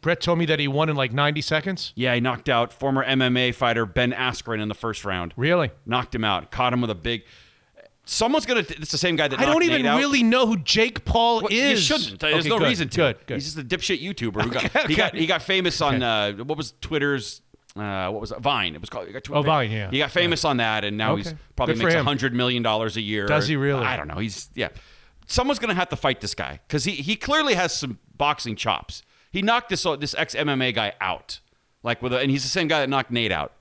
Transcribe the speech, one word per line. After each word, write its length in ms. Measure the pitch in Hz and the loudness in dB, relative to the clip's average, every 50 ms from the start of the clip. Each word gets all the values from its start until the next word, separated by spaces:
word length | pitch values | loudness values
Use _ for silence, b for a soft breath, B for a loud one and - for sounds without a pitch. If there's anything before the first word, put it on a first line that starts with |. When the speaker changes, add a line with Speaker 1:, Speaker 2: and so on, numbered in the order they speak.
Speaker 1:
Brett 200 | - 156 175 165 | 2 0 0 0
told 180 | - 170 170 165 | 2 0 2 2
me 80 | 170 | 2
that 140 | 151 156 147 | 2 2 2
he 80 | 147 139 | 2 0
won 200 | 135 143 156 156 | 2 2 2 2
in, 60 | 151 | 2
like, 180 | 143 135 127 110 | 0 0 0 0
ninety 280 | 135 143 147 151 147 | 2 2 2 0 0
seconds. 520 | 135 - 160 156 147 190 190 - - - - | -2 0 -2 -2 0 -2 -4 -4 -8 -10 -6
Speaker 2:
Yeah, 180 | - 123 127 120 | -2 0 2 2
he 60 | 120 | 2
knocked 280 | 120 131 123 117 - - | 2 0 -2 -2 0 2
out 240 | 131 117 120 120 - | 2 2 2 0 -2
former 300 | - 131 139 135 135 135 | -4 -2 0 0 0 0
M 180 | 123 135 131 | 2 2 2
M 160 | 131 127 123 | 2 2 2
A 140 | 123 127 123 | 2 2 0
fighter 340 | 117 - 135 120 117 117 117 | 0 2 2 2 2 2 0
Ben 280 | 101 87 - 123 123 127 | 0 0 0 0 0 0
Askren 500 | - 127 127 120 - - - 117 107 107 | 0 -2 -2 -2 -4 -6 -6 -4 -4 -2
in 60 | 107 | -4
the 60 | 104 | -6
first 280 | - - 117 107 - - | -4 -6 -6 -6 -6 -4
round. 300 | 101 95 90 87 85 - | -4 -4 -4 -4 -6 -6
Speaker 1:
Really? 360 | - 120 151 170 180 156 120 - - _ | -2 0 2 2 2 2 0 -4 -10 _
Speaker 2:
Knocked 300 | - 113 127 127 - - | -2 -2 -2 -2 -2 -4
him 80 | 123 110 | -2 0
out. 280 | 107 98 90 78 - - | 0 0 0 -2 -6 -4
Caught 200 | - 123 123 123 | 0 0 2 2
him 80 | 123 | 2
with 100 | 123 113 | 0 0
a 40 | 107 | -2
big. 300 | 87 78 117 117 113 - b b b b b b b b b b - - - _ _ _ - | -4 -4 -4 -4 -4 -6 b b b b b b b b b b -20 -20 -20 _ _ _ -6
Someone's 380 | - - 220 233 277 311 - | -2 0 2 2 2 0 0
gonna. 140 | 220 254 233 | 2 0 0
It's 320 | 175 - 160 135 151 - - | 0 -2 -6 -10 -8 -6 -4
the 60 | 143 | -2
same 180 | - 180 170 | 0 0 2
guy 100 | 156 156 | 2 2
that 140 | 147 131 131 | 0 2 2
Speaker 1:
I 20 | 254 | 2
don't 80 | 277 294 | 4 4
Speaker 2:
knocked 100 | 320 349 | 4 4
Speaker 1:
even 180 | 339 - 285 254 | 4 2 2 2
Speaker 2:
Nate 80 | - | 4
out. 80 | - 247 | 4 4
Speaker 1:
really 240 | 277 285 285 277 240 | 4 4 4 4 4
know 240 | 226 233 254 262 | 4 6 4 4
who 100 | 220 226 190 | 4 2 0
Jake 460 | 147 - - 202 226 247 240 - - | 0 0 2 2 2 2 0 -6 -4
Paul 380 | - - 233 233 233 233 226 - | 0 2 4 4 4 4 2 2
Speaker 2:
Well, 100 | 214 196 | 0 2
you 80 | 233 | 2
Speaker 1:
is. 220 | 262 285 269 220 175 | 4 4 4 4 2
Speaker 2:
shouldn't. 380 | 139 302 311 196 - 98 - | 2 2 0 0 -4 -6 -4
There's 160 | - 151 151 165 165 | 0 2 2 2 2
Speaker 1:
Okay, 20 | - | 2
Speaker 2:
no 100 | 220 226 | 2 4
Speaker 1:
good, 80 | 160 147 | 4 2
Speaker 2:
reason 200 | 247 180 165 123 | 2 0 -2 -2
to. 60 | - | 2
Speaker 1:
good, 300 | - 165 139 110 - - | 2 2 2 2 -2 -6
good. 80 | - 127 | -6 -6
Speaker 2:
He's 180 | 135 135 151 147 | -6 -6 -6 -8
just 60 | 160 | -8
a 60 | 139 | -6
dipshit 360 | 120 180 180 - - 190 - | -4 -4 -4 0 -2 -2 -2
YouTuber 420 | 135 185 202 - 123 113 98 104 107 | -2 -8 -6 -4 -4 -4 0 0 -2
who 80 | 117 | 0
got, 140 | 123 131 131 | 0 -2 -2
Speaker 1:
<laughs> 120 | - - | 0 0
Okay, 80 | 285 302 | 0 0
Speaker 2:
he 80 | 220 151 | 2 2
got, 140 | 185 214 175 | 2 2 0
Speaker 1:
okay. 80 | - - | 0 -2
Speaker 2:
he 80 | 160 | 0
got 160 | 160 190 160 - | 2 0 0 0
famous 380 | - 190 190 185 175 156 - | 0 0 2 2 0 0 0
on, 160 | 165 143 135 131 127 | 0 2 2 2 2
Speaker 1:
Okay. 360 | 120 113 107 104 104 104 98 | 2 2 2 2 0 -2 -4
Speaker 2:
uh, 40 | 117 | -6
what 120 | 139 156 | -6 -6
was 180 | 147 156 - - _ | -6 -6 -8 -10 _
Twitter's 600 | - - 156 151 139 147 143 131 113 - - - _ _ _ - _ _ - 98 | -10 -4 -2 0 0 0 0 -2 -4 -8 -12 -14 _ _ _ -20 _ _ -12 -10
uh, 320 | 104 104 98 95 92 90 | -8 -6 -4 -4 -4 -4
what 100 | 104 107 | -4 -6
was 120 | 107 110 - | -8 -10 -10
it? 60 | - | -4
Vine. 340 | 117 143 143 120 101 87 78 | -2 0 0 0 -2 -2 -4
It 60 | 76 | -6
was 100 | 87 - | -12 -10
called, 180 | - 120 92 85 | -10 -10 -10 -10
it 40 | 98 | -12
got 120 | 131 - | -14 -12
to 100 | - - | -2 0
Speaker 1:
Oh, 60 | 147 | 2
Speaker 2:
a 20 | 147 | 2
Speaker 1:
Vine, 280 | 151 160 147 127 107 | 4 2 2 2 0
yeah. 200 | 107 110 104 95 | -2 -4 -4 -2
Speaker 2:
He 80 | 110 135 | 0 0
got 120 | 147 135 | 0 0
famous 340 | - 175 175 175 170 151 - | 2 2 2 2 2 2 2
Speaker 1:
Yeah. 60 | 160 | 0
Speaker 2:
on 60 | 143 120 | 2 2
that, 260 | 117 110 110 107 104 | 2 2 2 0 -2
and 120 | 104 104 | -2 -2
now 200 | 104 110 110 - | -2 0 0 0
he's 120 | 104 - 175 | 0 -2 -6
Speaker 1:
Okay. 80 | 160 147 - - - | -10 -12 -18 -12 -4
Speaker 2:
probably 180 | - 127 120 156 | -2 0 0 0
Speaker 1:
Good 60 | 113 | 0
for 60 | - | 2
Speaker 2:
makes 80 | 175 165 | 2 2
Speaker 1:
him. 60 | 165 | 2
Speaker 2:
a 40 | 143 | 2
hundred 300 | 139 143 131 123 135 120 | 2 0 0 0 0 0
million 280 | 120 123 123 127 120 117 | 0 0 0 0 0 0
dollars 340 | 117 107 107 113 110 101 | 2 0 2 0 -2 -2
a 40 | 113 | -4
year. 260 | 110 101 107 107 101 | -4 -2 -2 -2 0
Speaker 1:
Does 220 | 101 151 151 135 143 | 2 2 2 2 0
he 80 | 156 | 0
really? 280 | 143 135 139 139 131 120 | 0 2 0 0 0 0
Speaker 2:
I 120 | 123 127 | -2 -2
don't 120 | 117 73 151 | -4 -6 -8
know. 100 | 78 - | -6 -4
He's, 300 | 110 113 98 - - - - | -4 -6 -6 -8 -12 -12 -6
yeah. 140 | - 117 80 - b b b b b b b b b - | -6 -6 -6 -6 b b b b b b b b b -14
Someone's 320 | - - - 247 269 285 - | -4 0 0 2 2 0 0
gonna 160 | - 226 196 | 0 -2 0
have 140 | 175 180 - | 0 0 -2
to 60 | - | -2
fight 240 | - - 143 131 - | -2 0 0 0 0
this 140 | - 98 - | -4 -8 -6
guy, 260 | - 87 65 71 - _ _ | -6 -8 -8 -8 -12 _ _
'cause 160 | - 151 113 | -4 -2 -2
he, 80 | 196 202 | -2 -4
he 240 | 131 143 160 220 | -4 -2 -4 -4
clearly 380 | - - - 285 311 311 285 220 | -4 0 0 2 2 4 2 2
has 180 | 175 185 165 - | 2 2 0 0
some 240 | - - 135 113 - _ _ _ | -2 -4 -6 -8 -10 _ _ _
boxing 400 | - 147 147 147 - - 120 107 | 0 0 0 0 0 -4 -8 -6
chops. 460 | - - 113 98 71 - - - - - b b b b b b | -4 0 0 0 0 -2 -10 -16 -16 -16 b b b b b b
He 100 | 190 196 | -2 2
knocked 260 | 208 233 240 240 - | 2 2 2 2 -2
this, 160 | 190 - - 185 151 139 | -4 -2 0 -2 -2 -2
this 160 | 147 143 - | -4 -6 -2
ex-M 320 | - 160 - - 120 151 147 | -4 -4 -4 -2 -2 0 0
M 140 | 143 131 131 | 0 0 0
A 100 | 127 117 | 0 0
guy 200 | 117 110 101 - - | 0 -2 -2 -2 -4
out, 400 | 98 92 90 67 - _ - - _ _ _ _ _ _ _ _ _ | -4 -4 -4 -4 -8 _ -16 -16 _ _ _ _ _ _ _ _ _
like, 180 | 117 120 - | -4 -4 -2
with 120 | - 127 120 | -2 -2 0
a, 60 | 127 | 0
and 120 | 131 139 | 2 2
he's 120 | 135 139 131 | 0 0 -2
the 40 | 131 | -2
same 200 | - 190 170 151 | -2 -2 0 2
guy 120 | 160 156 | 2 0
that 80 | 143 131 | 0 0
knocked 220 | 139 135 131 - | 0 -2 -2 0
Nate 220 | 117 143 143 107 92 | -2 -2 0 0 0
out. 200 | 80 73 - _ _ | -2 -2 -6 _ _